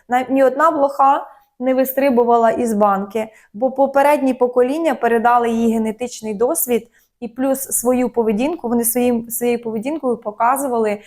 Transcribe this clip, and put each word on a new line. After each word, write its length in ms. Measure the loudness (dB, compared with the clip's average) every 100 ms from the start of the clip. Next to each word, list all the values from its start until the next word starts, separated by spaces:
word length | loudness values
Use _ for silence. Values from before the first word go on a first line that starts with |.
| -4
На-, 180 | -4 0
ні 140 | 2
одна 260 | 2 4 2
блоха 560 | 2 0 2 2 2 -4 -20 _ -6
не 140 | -2
вистрибувала 760 | 0 0 0 2 2 4 4 2
із 240 | 0 0
банки, 540 | 2 2 0 -4 -6 -8 _ _
бо 180 | -4 -2
попередні 640 | 0 2 4 4 4 2
покоління 600 | 0 0 2 0 0 -2
передали 560 | 0 0 2 4 2 2
їй 220 | 0 0
генетичний 600 | 0 -2 -4 -8 -8 -8
досвід 540 | -2 -2 -2 -2 -4 -4 _ _ -14
і 80 | -12
плюс 300 | -4 -2 -2
свою 500 | -4 -4 0 0 0
поведінку, 580 | -2 -2 0 -2 -4 -4
вони 160 | -2
своїм, 460 | -2 0 0 -2 -4
своєю 320 | -4 -2 -2
поведінкою 540 | -4 -8 -6 -4 -4 -4
показували, 840 | -6 -2 0 0 -2 -2 -2 -4